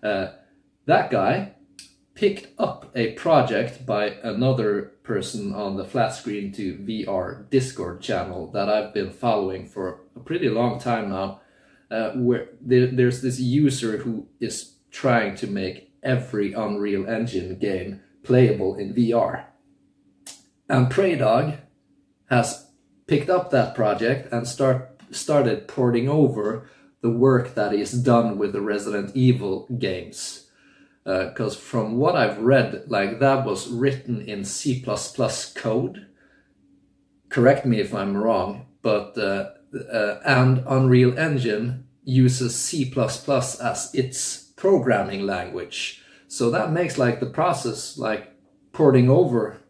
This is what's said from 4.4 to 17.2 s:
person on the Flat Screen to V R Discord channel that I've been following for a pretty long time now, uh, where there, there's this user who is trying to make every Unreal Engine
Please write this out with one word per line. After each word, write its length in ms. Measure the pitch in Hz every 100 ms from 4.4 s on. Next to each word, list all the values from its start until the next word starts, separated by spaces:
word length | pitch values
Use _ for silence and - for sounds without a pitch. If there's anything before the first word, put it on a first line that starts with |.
| 127 127 107 104 - _
person 520 | - 104 - 113 101 101
on 220 | 101 98
the 80 | 92
Flat 240 | 135 107
Screen 420 | - - 104 98
to 260 | 98 95 90
V 220 | 101 110 95
R 420 | 95 90 85 -
Discord 520 | 135 127 - 87 85
channel 500 | - 95 90 90 78
that 160 | 104 101
I've 260 | 107 107
been 160 | 107 95
following 560 | - 123 107 95 95 92
for 360 | - 92 - - -
a 20 |
pretty 300 | - 170 156
long 300 | 110 120 -
time 300 | 127 113 101
now, 300 | 98 98 - _ _ _ _ _
uh, 220 | 110 110
where 380 | 127 123 117 - -
there, 280 | 120 123 127
there's 340 | 127 123 123
this 180 | 131 127
user 580 | 127 135 147 131 113 107
who 300 | 123 110 - _
is 340 | 113 - - _ _
trying 440 | - - 120 104 95
to 100 | -
make 460 | 101 92 90 - _
every 480 | 135 127 - 107 101
Unreal 580 | 113 107 104 104 101 95
Engine 480 | 110